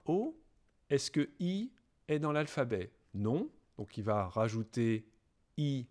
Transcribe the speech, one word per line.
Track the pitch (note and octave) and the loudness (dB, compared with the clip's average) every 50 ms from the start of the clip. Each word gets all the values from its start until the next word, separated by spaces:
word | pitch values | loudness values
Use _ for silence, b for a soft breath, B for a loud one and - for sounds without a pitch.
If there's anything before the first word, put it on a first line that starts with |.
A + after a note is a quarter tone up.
| - | -2
O. | - E3 G3 A#3+ D#4+ D#4+ - - _ _ _ _ _ _ _ _ - | 0 2 2 2 0 -4 -8 -14 _ _ _ _ _ _ _ _ 0
Est-ce | D3 C3+ - - | 0 0 0 0
que | - D3+ C#3+ - - - | 0 0 0 0 -2 -4
I | F3 F3 F#3 G3 A#3 C4 - _ _ _ _ _ _ - | -2 -2 -2 -2 -4 -6 -8 _ _ _ _ _ _ -2
est | D3+ D3+ | -2 0
dans | D3+ D3+ | 0 2
l'alphabet ? | D3 D3+ D3+ C#3+ - D3+ C3 A#2+ A2+ F#2+ F2+ - - _ _ _ - | 0 0 0 0 -2 -2 -2 0 0 -2 -2 -4 -10 _ _ _ -6
Non, | G2 G2+ A2 B2 E3+ C4 D#4 - - _ _ _ - | -2 0 2 2 0 0 -4 -8 -14 _ _ _ -12
donc | G#2 - - A2+ | -12 -10 -8 -4
il | G2+ | -2
va | A2 G#2 G#2 G2 F2+ | 0 2 2 0 0
rajouter | - A2 A2 A2 A2 A2+ A2 - - B2 A#2 A2+ A2 G#2+ A2 - _ _ _ _ _ _ _ _ _ - | 0 0 0 0 0 -2 -4 -4 -2 0 2 2 2 0 -2 -8 _ _ _ _ _ _ _ _ _ -2
I, | D3 C#3+ C#3 C3 B2 - | 0 0 0 -2 -4 -8